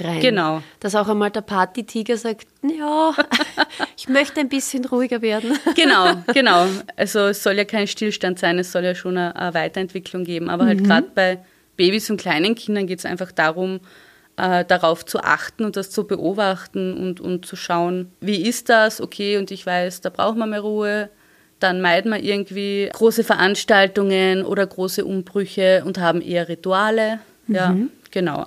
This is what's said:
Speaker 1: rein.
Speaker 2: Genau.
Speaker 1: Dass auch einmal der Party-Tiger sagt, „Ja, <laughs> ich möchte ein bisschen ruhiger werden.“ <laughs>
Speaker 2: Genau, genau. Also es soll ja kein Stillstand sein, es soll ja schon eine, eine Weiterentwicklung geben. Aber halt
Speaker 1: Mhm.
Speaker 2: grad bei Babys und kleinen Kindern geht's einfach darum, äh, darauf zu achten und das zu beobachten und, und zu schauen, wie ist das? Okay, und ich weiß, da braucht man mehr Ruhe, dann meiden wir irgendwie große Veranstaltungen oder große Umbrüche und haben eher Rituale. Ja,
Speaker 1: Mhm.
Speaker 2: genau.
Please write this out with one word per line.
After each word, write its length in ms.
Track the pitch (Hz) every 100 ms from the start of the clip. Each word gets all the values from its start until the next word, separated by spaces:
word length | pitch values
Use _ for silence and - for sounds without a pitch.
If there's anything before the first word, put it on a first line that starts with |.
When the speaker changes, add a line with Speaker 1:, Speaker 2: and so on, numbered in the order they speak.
Speaker 1:
rein. 180 | 170 165
Speaker 2:
Genau. 400 | 247 208 160 156 143 -
Speaker 1:
Dass 140 | 202 208
auch 120 | 208
einmal 240 | 208 208
der 100 | 214
Party-Tiger 760 | 208 196 180 - 214 226 214 226
sagt, 280 | 226 220 - _
„Ja, 500 | 277 320 294 302 320 294 294 269 302 -
<laughs> 420 | - - 294 -
ich 120 | -
möchte 320 | 269 285 311
ein 80 | 262
bisschen 340 | 269 - 269 254
ruhiger 360 | 247 254 240
werden.“ 360 | 226 214 226 277 -
<laughs> 80 | 330
Speaker 2:
Genau, 400 | 311 214 180 175 -
genau. 320 | 247 247 175 185 196 - -
Also 220 | 196 214 202
es 140 | 196
soll 120 | 208 202
ja 80 | 202
kein 220 | 214 202
Stillstand 520 | - 214 202 185 180
sein, 200 | 175 180
es 120 | 180
soll 120 | 180
ja 120 | 180 180
schon 220 | 185 180
eine, 180 | 175 -
eine 180 | 180
Weiterentwicklung 680 | 165 160 190 190 190 - 185 175
geben. 240 | 165 170
Aber 160 | 175 233
halt 160 | 202
Speaker 1:
Mhm. 60 | 202
Speaker 2:
grad 280 | 220 349 -
bei 240 | 185 185 - _ _ -
Babys 320 | 185 214 214
und 100 | 208
kleinen 360 | 180 156 196 226
Kindern 320 | - 208 185
geht's 180 | 180 -
einfach 260 | 175 90
darum, 480 | - 160 165 185 190 - - - _ _ -
äh, 300 | 185 180 180
darauf 400 | 180 165 165 -
zu 140 | -
achten 400 | - 151 - -
und 140 | 214 196
das 120 | 196
zu 160 | - 196
beobachten 920 | 190 165 196 196 185 - 196 185 -
und, 220 | 185 175
und 240 | - 180 -
zu 100 | 180
schauen, 560 | - 175 175 180 180 _
wie 220 | 180 202 208
ist 220 | 247 -
das? 300 | 226 220 220
Okay, 380 | - - 202 208
und 120 | 190
ich 140 | 190 185
weiß, 360 | 180 180 185
da 80 | 190
braucht 280 | - 202 226
man 120 | 220
mehr 120 | 208
Ruhe, 480 | 208 214 208 208 208 _ _ _ _ -
dann 220 | 185 180
meiden 300 | 180 175 214
wir 80 | 214
irgendwie 680 | - 202 196 190 202 202 196
große 300 | - 226 226
Veranstaltungen 1200 | 226 202 185 202 - 202 196 202 196 190 190 185 190
oder 200 | 202 190
große 360 | - 185 185 190
Umbrüche 800 | 190 180 202 185 - 190 185 156
und 120 | 190
haben 220 | 170 170
eher 260 | - 175 170
Rituale. 680 | 170 185 185 214 226 220 220 - _ -
Ja, 220 | 185 185
Speaker 1:
Mhm. 200 | 185 254 - -
Speaker 2:
genau. 340 | 196 175 143